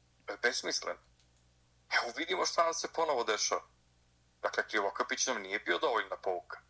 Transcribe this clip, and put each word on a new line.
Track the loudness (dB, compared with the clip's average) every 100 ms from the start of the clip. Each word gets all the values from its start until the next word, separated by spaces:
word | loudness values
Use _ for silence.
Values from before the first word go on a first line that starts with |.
| _ _ -12
To |
je | -2
besmisleno. | 0 0 -2 -2 -4 -8 -12 _ _ _ _ _ _ _ _
Evo, | 0 0 -4
vidimo | -4 0 0
šta | 4
nam | 2
se | 2 -2
ponovo | 0 2 2
dešava. | 2 2 2 0 -4 _ _ _ _ _ _ _
Dakle, | -2 -2 -2
Krivokapić | 0 0 0 -2 0 0
nam | -2
nije | -4 -4
bio | -2 0
dovoljna | 2 2 0 -4
pouka. | -2 -4 -6 -14 -16